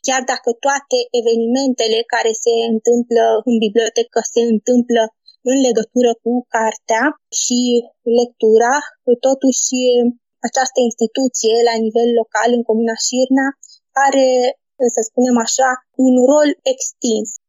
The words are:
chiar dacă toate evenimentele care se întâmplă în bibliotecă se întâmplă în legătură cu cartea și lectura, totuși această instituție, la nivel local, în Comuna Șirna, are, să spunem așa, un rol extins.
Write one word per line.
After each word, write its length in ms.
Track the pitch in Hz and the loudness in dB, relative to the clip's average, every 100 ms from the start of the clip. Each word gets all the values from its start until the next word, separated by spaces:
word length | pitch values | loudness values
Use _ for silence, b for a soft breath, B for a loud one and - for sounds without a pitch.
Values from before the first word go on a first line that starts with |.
| - | -2
chiar 140 | 262 330 | -2 -2
dacă 160 | 247 - 233 277 | -4 -4 -2 -2
toate 320 | 277 _ 247 240 240 | -2 _ -4 -2 -2
evenimentele 800 | 226 226 233 254 277 247 226 220 233 | 0 0 0 0 0 -2 -2 -2 -2
care 180 | 233 226 220 233 | -2 -2 -2 -2
se 80 | 226 233 | 0 0
întâmplă 500 | 220 233 240 240 226 226 427 247 | -2 2 0 2 0 2 0 0
în 60 | 233 220 | 0 2
bibliotecă 540 | 220 220 - 233 233 - | 0 -2 -4 -2 -4 -2
se 80 | 240 233 | -2 0
întâmplă 480 | 220 - 247 240 226 220 _ b b 247 | 0 2 0 2 0 0 _ b b -2
în 60 | 269 254 | 0 2
legătură 440 | 226 214 247 247 - | 0 -2 0 0 0
cu 80 | 226 247 240 226 | -2 -4 -4 -4
cartea 500 | 220 - - 226 277 311 _ - | -4 -6 -4 -2 -2 -4 _ -6
și 180 | - 247 247 240 233 _ 240 240 | -2 -2 0 0 -2 _ 0 0
lectura, 540 | 240 _ 220 220 233 285 - _ - 240 262 | 0 _ 2 4 2 0 -4 _ -2 0 0
totuși 500 | 269 269 254 - 254 254 240 240 240 _ _ 247 | 0 0 -2 -4 -2 0 2 0 -4 _ _ -6
această 320 | 269 254 - 240 | -4 -2 -2 -2
instituție, 680 | - 226 - 262 - 226 226 233 | -2 -4 -2 -4 -2 -2 2 0
la 60 | 226 220 | 0 -2
nivel 240 | 226 233 233 | 0 0 0
local, 280 | 220 214 233 240 | -2 -2 0 0
în 60 | 233 | 0
Comuna 260 | 220 233 226 - | -2 -2 -4 -4
Șirna, 420 | 247 262 262 269 - B B _ 269 277 | -2 0 0 0 -6 B B _ -2 0
are, 240 | 269 262 254 247 - _ _ 247 240 | 2 2 2 -2 -4 _ _ -2 -2
să 60 | 220 | -4
spunem 280 | - 254 240 226 | -2 0 0 0
așa, 240 | - 262 254 _ - 262 | -2 -2 -2 _ 0 2
un 80 | 254 247 | 4 4
rol 180 | 302 294 - - | 4 2 0 -6
extins. 560 | 262 - _ 247 214 220 - | -6 -8 _ -4 -4 -6 -14